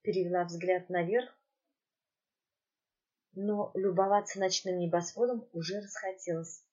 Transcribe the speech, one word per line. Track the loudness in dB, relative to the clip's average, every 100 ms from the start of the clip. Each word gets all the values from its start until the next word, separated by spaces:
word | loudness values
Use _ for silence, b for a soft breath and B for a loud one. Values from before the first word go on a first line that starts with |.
Перевела | 0 0 2 0 -2
взгляд | -2 0 0 0
наверх, | -2 2 0 -2 _ _ _ _ _ _ _ _ _ _ _ _ _ _ _ _ _ _ _ _ -6
но | -2 -2 -2 0
любоваться | 2 4 6 4 2 -2
ночным | 0 0 0 0
небосводом | 2 2 0 0 0 0 -4
уже | -6 -4 -6
расхотелось. | -6 -8 -8 -6 -4 -4 -6 -14 _